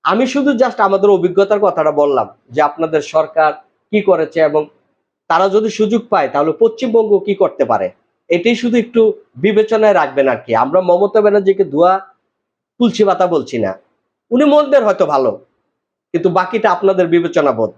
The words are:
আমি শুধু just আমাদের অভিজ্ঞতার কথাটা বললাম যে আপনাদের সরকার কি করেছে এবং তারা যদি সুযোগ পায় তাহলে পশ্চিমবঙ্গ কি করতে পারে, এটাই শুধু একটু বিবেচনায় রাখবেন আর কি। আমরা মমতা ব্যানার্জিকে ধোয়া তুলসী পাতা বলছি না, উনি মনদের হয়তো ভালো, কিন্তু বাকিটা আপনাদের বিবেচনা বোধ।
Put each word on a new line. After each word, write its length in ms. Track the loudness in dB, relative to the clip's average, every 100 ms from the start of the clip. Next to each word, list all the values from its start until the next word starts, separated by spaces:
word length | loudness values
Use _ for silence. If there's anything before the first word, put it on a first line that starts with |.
আমি 200 | -2 0 0
শুধু 240 | 0 -2
just 260 | 0 -2 0 0
আমাদের 220 | 2 2
অভিজ্ঞতার 540 | 2 2 0 0 0 0
কথাটা 260 | 0 -2
বললাম 340 | 0 0 0 -4 -10 _
যে 100 | -2
আপনাদের 400 | -2 -2 -4 -4 -2
সরকার 360 | -2 -2 0 -2 -2 _ _ _
কি 100 | -2
করেছে 360 | 0 0 0 0
এবং 220 | 0 0 -4 _ _ _ _ _ _
তারা 160 | 0 2
যদি 200 | 0 -2
সুযোগ 320 | -2 -2 -2 -2
পায় 200 | -2 -2
তাহলে 240 | -2 -2 0
পশ্চিমবঙ্গ 520 | -2 0 -2 0 2 0 0
কি 80 |
করতে 300 | -2 -2 -2
পারে, 220 | -2 -2 -4 _ _ _ _
এটাই 260 | -2 0 -2
শুধু 200 | 0 -2
একটু 240 | 0 2 0 0 _ -4
বিবেচনায় 640 | 0 0 0 2 2 2
রাখবেন 260 | 0 0 0
আর 100 | -2 -2
কি। 60 |
আমরা 260 | 0 2 0
মমতা 400 | 2 0 2 2
ব্যানার্জিকে 440 | 2 2 0 0
ধোয়া 280 | -2 2 2 0 -4 _ _ _ _ _ _ _
তুলসী 260 | -2 2
পাতা 220 | 0 2 0
বলছি 300 | 0 -4 -6
না, 140 | -6 -8 _ _ _ _ _
উনি 140 | 0
মনদের 380 | 2 2 2 2
হয়তো 200 | 2 0 0
ভালো, 240 | 0 -2 -4 _ _ _ _ _ _ _
কিন্তু 160 | -4 0
বাকিটা 380 | 0 -2 -2 -2
আপনাদের 360 | 0 0 0 0
বিবেচনা 440 | 0 0 -2 -2
বোধ। 200 | -2 -4